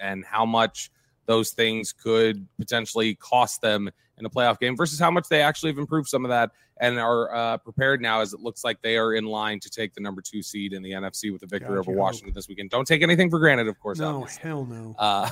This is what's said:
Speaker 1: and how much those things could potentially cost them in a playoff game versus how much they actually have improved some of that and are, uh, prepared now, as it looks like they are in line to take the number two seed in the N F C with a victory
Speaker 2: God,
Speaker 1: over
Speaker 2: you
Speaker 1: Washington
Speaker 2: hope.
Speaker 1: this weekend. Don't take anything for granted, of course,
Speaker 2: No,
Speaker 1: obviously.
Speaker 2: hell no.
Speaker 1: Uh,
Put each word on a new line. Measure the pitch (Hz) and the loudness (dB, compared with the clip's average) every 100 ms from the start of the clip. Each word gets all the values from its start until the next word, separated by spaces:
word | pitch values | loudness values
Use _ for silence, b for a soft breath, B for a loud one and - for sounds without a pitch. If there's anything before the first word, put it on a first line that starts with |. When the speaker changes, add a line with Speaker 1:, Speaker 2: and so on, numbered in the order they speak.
Speaker 1:
and | 98 95 | -8 -8
how | 90 107 | -4 0
much | 113 113 110 - - _ _ _ - | 2 4 2 0 -14 _ _ _ 2
those | 113 107 | 2 2
things | - 113 110 104 | 0 0 0 -6
could | - 113 113 113 104 95 - | -6 2 4 4 2 -8 -10
potentially | - 117 110 117 113 | -4 -2 -2 0 0
cost | 98 - 123 117 - | -2 0 2 2 2
them | 110 104 98 - _ - | 0 0 -2 -10 _ -12
in | 113 | -6
a | |
playoff | 131 120 107 | 2 2 2
game | 123 123 | -2 0
versus | 160 147 | -2 2
how | 170 | 2
much | 175 - | 2 2
they | 151 | 2
actually | 147 - 160 | 2 0 -4
have | 139 | -4
improved | 147 156 139 | -2 -2 0
some | 131 | -2
of | 127 | 2
that | 120 117 _ _ - | 2 2 _ _ -2
and | 120 120 | 0 2
are, | 113 117 117 | 2 2 0
uh, | 117 117 113 | -2 -2 -2
prepared | 113 123 135 135 | -4 0 2 2
now, | 117 110 | 2 0
as | 104 | 0
it | 101 | -4
looks | 117 - | -10 -6
like | 117 107 | -6 -4
they | 113 113 | 0 2
are | 113 | 2
in | 110 107 | 0 -2
line | 107 107 101 | -4 -4 -6
to | - | -10
take | 113 104 | -8 -8
the | - | -6
number | 101 95 | -10 -10
two | - 107 | -10 -10
seed | - 104 98 | -8 -8 -6
in | 95 | -8
the | 95 | -8
N | 95 | -8
F | 95 | -8
C | - 104 | -6 -8
with | 92 | -8
a | 92 | -8
victory | 98 - 98 | -8 -4 -4
Speaker 2:
God, | |
Speaker 1:
over | 92 | -2
Speaker 2:
you | 95 | 0
Speaker 1:
Washington | 95 113 98 | 0 -2 -8
Speaker 2:
hope. | |
Speaker 1:
this | 95 - | -10 -10
weekend. | 98 98 | -12 -4
Don't | 123 139 | -2 2
take | 156 | 2
anything | 170 175 180 | 4 4 4
for | 160 | 6
granted, | 156 127 110 | 6 6 2
of | 98 | -2
course, | 104 95 | -6 -4
Speaker 2:
No, | 156 143 | -4 -4
Speaker 1:
obviously. | 120 - | -8 -10
Speaker 2:
hell | 160 147 | -8 -6
no. | 123 113 113 107 | -8 -10 -12 0
Speaker 1:
Uh, | 104 101 117 | 2 2 0